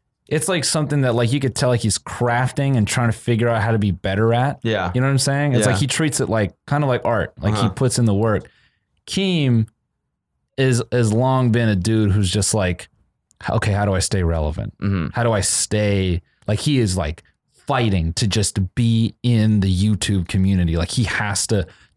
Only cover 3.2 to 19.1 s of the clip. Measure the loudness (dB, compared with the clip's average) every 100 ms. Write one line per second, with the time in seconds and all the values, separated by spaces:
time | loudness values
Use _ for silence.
3.2 | -2 0 2 0 0 0 0 -2 -2 0
4.2 | 2 2 0 -2 -2 -2 -2 0 0 0
5.2 | 0 0 0 2 2 2 0 0 -2 0
6.2 | -2 0 -2 -4 -4 -2 0 0 0 -2
7.2 | -2 -4 -2 0 0 0 0 2 2 2
8.2 | 0 -2 -4 _ _ _ _ _ -10 -4
9.2 | 0 0 2 2 0 _ _ _ _ _
10.2 | _ _ _ -2 0 0 0 0 2 2
11.2 | 2 2 2 2 2 0 0 2 2 2
12.2 | 0 0 0 0 0 -4 -10 _ _ _
13.2 | _ _ -6 -2 0 0 0 0 0 0
14.2 | 0 0 -2 -4 -8 -6 -4 -2 -2 -2
15.2 | 0 0 0 -2 -2 -2 0 0 0 -2
16.2 | -6 _ -4 -2 0 0 0 0 -4 -8
17.2 | -14 _ _ _ -4 -2 0 0 0 -2
18.2 | -2 0 -2 -2 -4 0 0 2 0